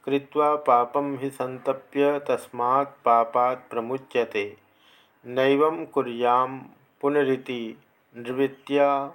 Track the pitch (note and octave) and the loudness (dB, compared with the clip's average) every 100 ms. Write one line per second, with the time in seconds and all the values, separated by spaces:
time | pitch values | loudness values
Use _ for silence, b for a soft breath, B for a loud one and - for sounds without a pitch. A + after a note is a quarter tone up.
0 | - C#3 C3+ D3 D3 D3+ D3 A#2+ A#2+ C#3+ | -2 -4 -2 0 2 2 4 4 4 -2
1 | C#3+ C3+ C3+ C3+ B2+ C3 C#3 C3+ - C#3 | -4 -6 -8 -6 -8 -6 -4 -6 -4 0
2 | C#3+ C#3+ C#3+ B2 - A#2+ A#2+ C3 C#3 - | 2 0 -2 -4 -4 -4 0 2 0 -2
3 | - A#2 A#2 B2 B2 B2+ - A#2+ A#2 C3 | 4 4 4 2 0 -2 -6 -8 -6 -8
4 | C3+ B2 A#2 G#2+ G2+ G2+ _ b b b | -2 -2 0 -2 -6 -10 _ b b b
5 | b _ A#2+ B2+ C3 C#3 D3+ E3 D#3 C#3+ | b _ -8 0 2 4 2 0 -4 -4
6 | B2 A#2 A#2+ B2 B2+ C3+ - _ _ _ | -4 -2 2 2 2 -6 -16 _ _ _
7 | C#3+ D3 C3+ C3 C3 B2 A2+ A2+ _ _ | -2 0 0 0 -4 -8 -8 -12 _ _
8 | _ A#2+ A#2+ B2+ C#3 C3+ - C#3+ C#3+ C#3 | _ -16 -10 -2 -2 -4 -4 2 2 2
9 | C#3 | -4